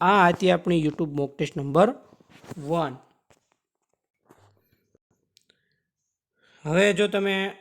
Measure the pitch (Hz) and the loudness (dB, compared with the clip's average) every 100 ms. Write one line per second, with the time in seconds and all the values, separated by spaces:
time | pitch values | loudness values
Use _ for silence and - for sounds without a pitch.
0 | 180 202 175 170 185 175 180 175 151 - | 2 6 4 4 2 0 0 0 0 -2
1 | 160 143 139 - 147 - 139 147 214 277 | -6 -4 -6 -6 -8 -6 -2 2 2 0
2 | _ _ _ - - - 139 170 147 131 | _ _ _ -20 -20 -16 -6 -4 -4 -8
3 | _ _ _ _ _ _ _ _ _ _ | _ _ _ _ _ _ _ _ _ _
4 | _ _ _ _ _ _ _ _ _ _ | _ _ _ _ _ _ _ _ _ _
5 | _ _ _ _ _ _ _ _ _ _ | _ _ _ _ _ _ _ _ _ _
6 | _ _ _ _ _ _ 151 165 208 185 | _ _ _ _ _ _ -4 2 2 2
7 | 208 202 196 190 196 - | -2 -2 -2 -4 -6 -8